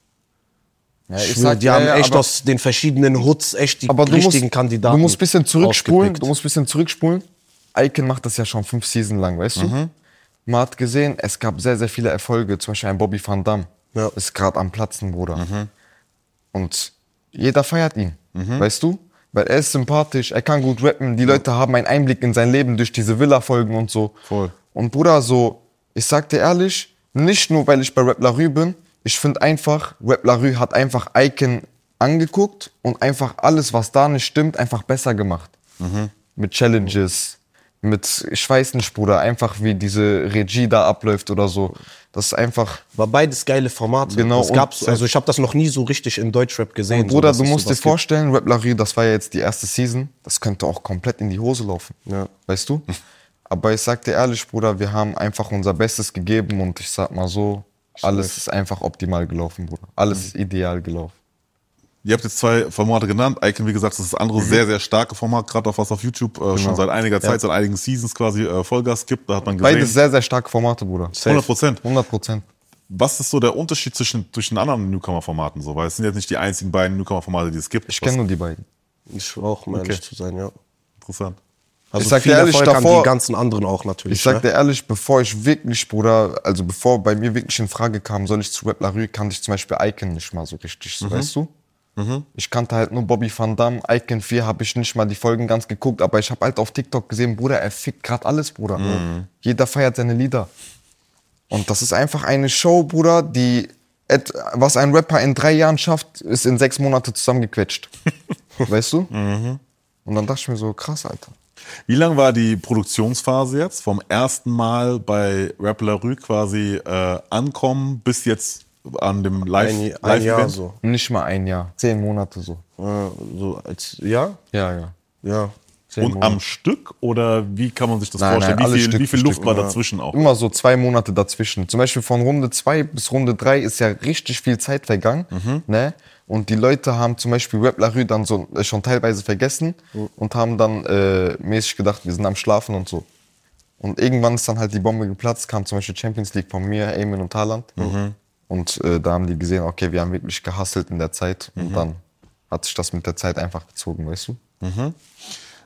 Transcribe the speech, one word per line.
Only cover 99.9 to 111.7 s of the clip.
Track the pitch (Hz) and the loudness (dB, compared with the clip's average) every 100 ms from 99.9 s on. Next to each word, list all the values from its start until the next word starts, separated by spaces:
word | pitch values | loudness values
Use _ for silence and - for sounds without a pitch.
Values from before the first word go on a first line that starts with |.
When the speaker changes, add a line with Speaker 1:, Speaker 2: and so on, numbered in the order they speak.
| 123 | 2
Speaker 1:
seine | 120 | -2
Lieder. | 117 131 123 95 - - - _ _ _ _ _ _ _ | 0 0 -2 -6 -14 -20 -20 _ _ _ _ _ _ _
Und | 104 98 | -6 -2
das | 104 | -2
ist | 120 | 0
einfach | 92 147 151 | 0 0 -2
eine | 139 135 135 | -2 0 0
Show, | - 175 175 | 2 4 4
Bruder, | 151 165 165 170 | 4 2 4 4
die | 160 123 123 123 - _ _ _ _ | 2 0 2 2 -2 _ _ _ _
et-, | 139 - - 60 | 2 2 -8 -6
was | 117 139 135 | 2 4 4
ein | 143 | 6
Rapper | 147 156 156 | 6 4 2
in | 131 | 2
drei | 131 151 | 2 4
Jahren | 156 156 156 | 6 4 2
schafft, | - 156 - - | 0 -2 -2 -14
ist | - 120 127 | -4 0 2
in | 123 | 4
sechs | 135 - | 2 2
Monate | 139 131 127 | 0 0 0
zusammengequetscht. | 107 - 127 113 - 101 - - - - - _ | -2 0 2 0 -2 -2 -4 -12 -6 -6 -6 _
Speaker 3:
<laughs> | - _ - | -14 _ -4
Speaker 1:
Weißt | 123 110 113 | 0 0 2
du? | 156 185 | -2 -2
Speaker 3:
Mhm. | 107 101 101 117 135 _ _ _ _ | -4 -2 -2 -4 -8 _ _ _ _
Speaker 1:
Und | - | -4
dann | 107 104 | -4 -2
dachte | 131 | -4
ich | - | -4
mir | 113 | -4
so, | 107 | -4
krass, | 104 - 151 - | -6 -8 -8 -8
Alter. | - - - _ _ - | -12 -16 -20 _ _ -20